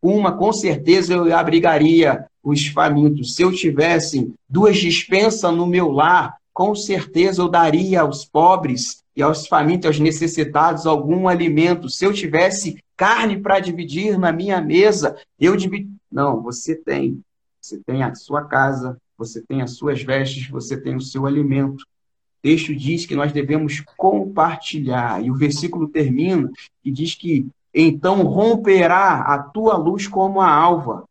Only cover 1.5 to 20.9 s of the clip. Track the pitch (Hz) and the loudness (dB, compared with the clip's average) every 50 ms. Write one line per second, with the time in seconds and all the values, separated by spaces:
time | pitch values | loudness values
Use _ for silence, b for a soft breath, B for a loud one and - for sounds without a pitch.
1.5 | 156 170 175 170 160 151 151 156 165 165 165 147 131 - - - _ _ _ 143 | 2 2 4 4 2 4 4 4 6 4 4 4 2 -2 -4 -16 _ _ _ -2
2.5 | 147 143 - - - 156 156 156 147 143 151 151 147 147 123 - - - 175 185 | -2 0 -2 -4 0 0 0 2 2 4 4 2 2 0 -6 -8 -2 0 2 2
3.5 | 185 - - 165 143 139 151 165 170 160 151 - - 135 113 - - _ _ _ | 2 0 -2 -2 0 2 2 2 2 0 0 -2 -4 -4 -4 -4 -8 _ _ _
4.5 | 131 170 208 214 196 - 190 170 160 - - - 185 190 208 220 214 - - 180 | 0 4 4 4 4 4 0 0 -2 -2 -2 0 0 2 2 2 0 0 0 0
5.5 | 165 170 175 175 175 180 175 160 139 143 151 165 180 180 151 151 - - _ _ | 0 0 0 0 2 2 2 2 2 2 4 4 4 4 2 0 -8 -16 _ _
6.5 | _ - 180 208 214 202 - - 196 180 147 - - 165 175 196 185 175 180 170 | _ -2 -2 0 0 -4 -4 -4 -4 -4 -6 -4 0 2 2 2 2 0 0 2
7.5 | 170 175 165 160 151 170 185 190 185 175 160 147 135 - - _ _ 151 160 175 | 2 2 4 4 4 2 2 2 2 2 2 0 -2 -8 -12 _ _ 4 4 4
8.5 | 185 180 160 143 123 123 - - - _ _ _ _ - 139 147 160 156 - - | 4 4 0 -4 -4 -4 -6 -8 -10 _ _ _ _ -2 0 0 0 -2 -4 -2
9.5 | - 156 147 151 175 180 175 165 151 147 151 160 156 151 165 160 - - 151 131 | 0 2 2 2 0 0 0 0 0 2 2 0 0 0 -4 -4 -2 -2 -4 -2
10.5 | 131 147 156 170 170 156 - 165 156 147 135 147 165 180 185 185 180 175 165 156 | 0 0 2 2 0 0 0 0 0 0 0 0 -2 0 2 0 0 2 0 0
11.5 | 151 151 165 175 180 175 170 127 - - 180 196 202 196 - 156 143 160 175 190 | 2 2 2 2 2 -2 -4 -10 -6 -2 -2 -2 0 -2 -6 -2 0 2 2 2
12.5 | 190 - - 175 - - _ _ _ - 185 202 226 240 226 220 202 196 196 202 | 0 -2 -8 -8 -10 -12 _ _ _ -2 0 0 0 0 0 -2 -2 -4 -2 0
13.5 | 196 196 190 185 170 170 170 147 135 165 196 214 202 185 180 170 160 165 180 202 | 0 0 0 -2 -6 -8 -8 -8 -8 -4 -2 -2 0 0 0 0 0 -2 -2 -2
14.5 | 196 180 160 151 156 175 196 214 208 190 151 123 B B B B _ _ 143 175 | -2 -2 -2 0 2 4 4 4 4 2 -2 -4 B B B B _ _ 2 2
15.5 | 196 208 185 185 175 202 202 - - - _ _ - 139 139 143 127 113 113 117 | 2 2 -2 -4 -6 -6 -10 -12 -16 -20 _ _ -4 -2 -2 -2 -2 -4 -6 -8
16.5 | 123 - - - 160 160 - - 139 143 139 135 131 135 - _ _ _ _ _ | -12 -10 -6 -8 -8 -6 -4 -6 -4 -4 -2 -4 -6 -8 -12 _ _ _ _ _
17.5 | _ _ _ - - - - - 127 135 131 117 101 - - - 135 147 147 147 | _ _ _ -18 -18 -16 -10 -8 -4 -4 -4 -4 -6 -12 -14 -8 -8 -8 -6 -2
18.5 | - 131 135 139 139 131 123 127 123 120 _ _ _ _ 117 110 - 113 113 _ | 0 0 0 0 0 -4 -6 -8 -10 -12 _ _ _ _ -14 -14 -14 -16 -14 _
19.5 | 135 135 131 120 123 - - 147 139 127 - 131 131 135 135 135 135 135 127 135 | -6 -6 -6 -6 -8 -8 -6 -6 -4 -4 -4 -4 -4 -2 -2 -4 -6 -10 -12 -10
20.5 | 135 127 120 - 135 131 - 131 | -10 -12 -10 -8 -10 -8 -8 -8